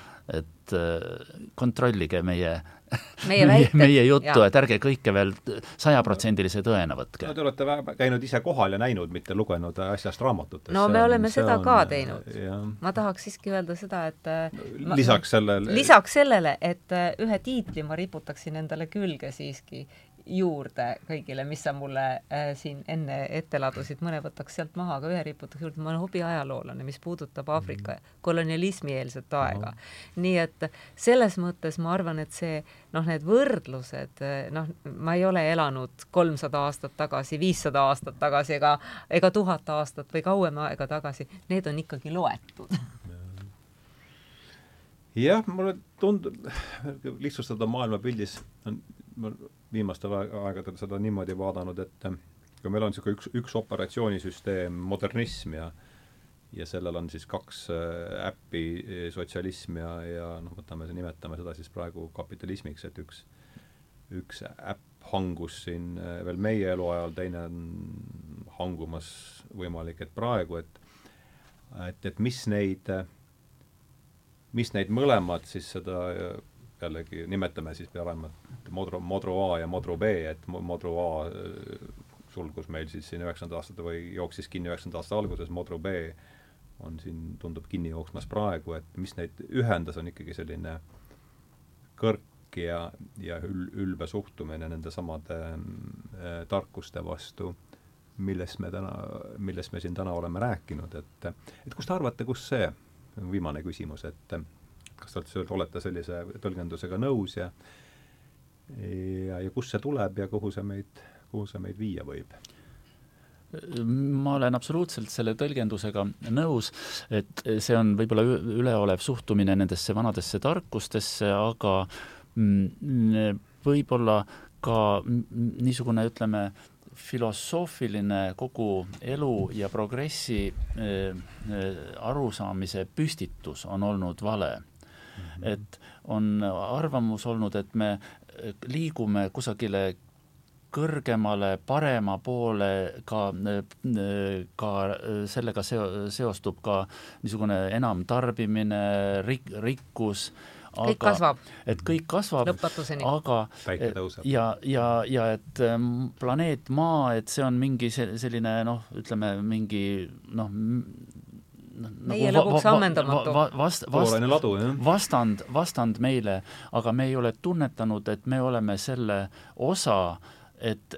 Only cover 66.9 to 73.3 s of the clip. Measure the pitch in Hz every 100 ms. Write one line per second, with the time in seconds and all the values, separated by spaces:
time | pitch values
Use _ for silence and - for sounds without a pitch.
66.9 | 85 85 82 90 85 85 85 82 85 85
67.9 | - - 80 78 76 - - 90 82 80
68.9 | 80 78 - - - - 101 87 82 82
69.9 | 82 82 - 120 110 85 85 80 - -
70.9 | - - - - - - - - - 90
71.9 | - 98 - 120 127 110 104 98 95 -
72.9 | 95 90 - _